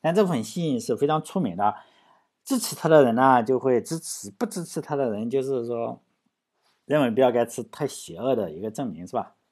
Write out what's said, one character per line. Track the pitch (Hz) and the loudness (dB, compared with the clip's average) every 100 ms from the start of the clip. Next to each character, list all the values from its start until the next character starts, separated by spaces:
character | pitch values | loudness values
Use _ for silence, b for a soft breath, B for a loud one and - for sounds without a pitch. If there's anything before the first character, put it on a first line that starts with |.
但 | 156 | 0
这 | 180 | 2
封 | 190 135 | 2 0
信 | 107 175 160 123 | -4 -4 -2 -2
是 | 123 110 | -2 0
非 | 143 | 0
常 | 156 | 0
出 | - 190 | -2 -4
名 | 123 87 | -4 -2
的， | 104 - B B B B B _ | -2 -2 B B B B B _
支 | - 262 | -4 -4
持 | - | -4
他 | - 160 | -2 6
的 | 156 | 8
人 | 127 | 8
呢 | 113 135 123 | 6 6 6
就 | 113 127 | 4 0
会 | 131 120 | 2 0
支 | - 165 | 0 -8
持， | - - 101 | -8 -14 -12
不 | - 220 | -6 -6
支 | 196 | -6
持 | 160 165 | -8 -8
他 | - 143 | -4 -2
的 | 127 | -2
人 | 104 117 | -2 -2
就 | 135 | -2
是 | 131 131 117 | -2 -4 -4
说 | 117 117 120 _ _ _ _ _ _ _ _ - | -4 -6 -8 _ _ _ _ _ _ _ _ 0
认 | 151 | 2
为 | 123 | 2
比 | 113 | 4
尔 | 127 | 4
盖 | 120 | 4
茨 | 117 - | 0 -4
太 | 110 - 143 | -10 -6 -6
邪 | - - - | -8 -14 -6
恶 | 127 117 | -2 0
的 | 90 | -2
一 | 80 | -6
个 | 107 | -8
证 | 107 127 | -6 -8
明， | 80 | -8
是 | 90 | -8
吧？ | 120 - _ _ | -6 -8 _ _